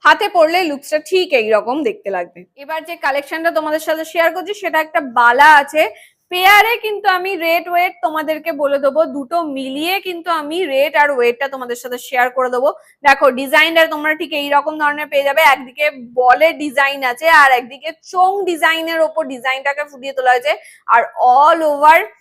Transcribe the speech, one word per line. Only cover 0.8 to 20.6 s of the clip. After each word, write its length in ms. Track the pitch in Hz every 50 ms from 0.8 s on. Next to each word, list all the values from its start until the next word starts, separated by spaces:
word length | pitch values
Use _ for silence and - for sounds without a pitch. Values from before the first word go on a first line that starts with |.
| - - - 311 302 -
ঠিক 180 | 359 381 370 359 311 254
এইরকম 360 | 220 214 220 208 196 226 247 302 311 233
দেখতে 220 | 190 - _ 196 196
লাগবে। 240 | 180 175 175 _ 175 185 _ _ _ 277
এবার 160 | 277 320 320 302 320
যে 80 | 339 339 330
কালেকশনটা 460 | 294 262 277 285 - 349 320 330 330 302 320
তোমাদের 240 | 311 311 302 320 320 -
সাথে 160 | 320 311 320 320 -
শেয়ার 160 | 349 330 320 320
করছি 180 | 349 349 339 415 415
সেটা 160 | - 339 320 311 311
একটা 140 | 311 _ 339 311 262 233 247
বালা 320 | 240 240 240 254 285 311 311 285 285
আছে 200 | 277 - 311 320 427 - - - _ _ _ _ _
পেয়ারে, 420 | 349 359 370 381 415 415 427 440 480 440 -
কিন্তু 220 | 427 415 392 403 403 370 359
আমি 140 | 359 381 392 339 330
রেট 200 | 330 330 349 330 349
ওয়েট 220 | 349 349 359 370 370 _ -
তোমাদেরকে 460 | 339 311 311 311 285 311 311 311 339 330 285
বলে 160 | 302 277 277 285 277
দেবো, 160 | 277 277 302 320 320 254
দুটো 220 | 285 277 247 339 349 339 311 277 269
মিলিয়ে 380 | 269 262 262 285 302 339 370 392 359 370
কিন্তু 220 | 359 339 330 370 339 320
আমি 160 | 294 285 311 349 381 311 269
রেট 200 | 269 277 311 285 320
আর 80 | 294 285 285
ওয়েটটা 320 | 254 240 240 240 240 277 269 277
তোমাদের 240 | 269 254 240 240 240 -
সাথে 140 | 262 247 247 240 -
শেয়ার 200 | - 247 247 254 240 262
করে 120 | 254 254 247
দেবো। 140 | 247 254 294 320 - _ _ _ _ -
দেখো, 200 | 285 277 277 320 277 254 240
ডিজাইনটা 440 | 277 269 269 311 311 330 330 330 320 320 311
তোমরা 180 | 311 294 311 311 311
ঠিক 100 | 349 277 311 294
এইরকম 320 | 285 285 285 285 277 302 302 311
ধরনের 260 | 302 294 294 294 302 294
পেয়ে 160 | 302 285 277 277
যাবে। 140 | 277 302 320 302 277
একদিকে 320 | 277 269 262 254 294 294 302 294 262 240 233 240 247
বলের 340 | 247 247 247 254 302 330 330 269 294
ডিজাইন 360 | 302 240 277 277 269 277 277 269 254
আছে, 160 | 240 247 311 320 330 311
আর 80 | 285 269 262 247
একদিকে 300 | 254 233 269 269 269 311 320 _ _ -
চোং 200 | - 370 370 381 381 403 392 359
ডিজাইনের 500 | 349 311 330 320 320 330 330 330 330 330 320 311
ওপর 160 | 311 311 320 262 269
ডিজাইনটাকে 500 | 247 233 262 262 269 277 277 277 285 294 294
ফুটিয়ে 260 | 285 262 240 277 269 262
তোলা 140 | 254 254 247
হয়েছে। 200 | 254 247 285 320 -